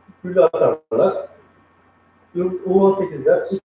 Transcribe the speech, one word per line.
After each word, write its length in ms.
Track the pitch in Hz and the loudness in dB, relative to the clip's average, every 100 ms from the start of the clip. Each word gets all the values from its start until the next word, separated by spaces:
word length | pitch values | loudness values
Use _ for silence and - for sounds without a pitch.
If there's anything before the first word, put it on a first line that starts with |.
| _ _ | _ _
gülle 200 | 180 180 | -6 2
atarlar. 840 | 160 - - - - - - - - _ _ _ _ _ _ _ _ _ _ 175 185 185 190 | 2 2 -2 -2 -4 0 0 -2 -10 _ _ _ _ _ _ _ _ _ _ -6 -4 -4 0
U 180 | 196 | 2
on 100 | 190 | 4
sekizler 480 | 190 165 143 127 - - 190 - _ | 2 -4 -2 2 2 0 -8 -10 _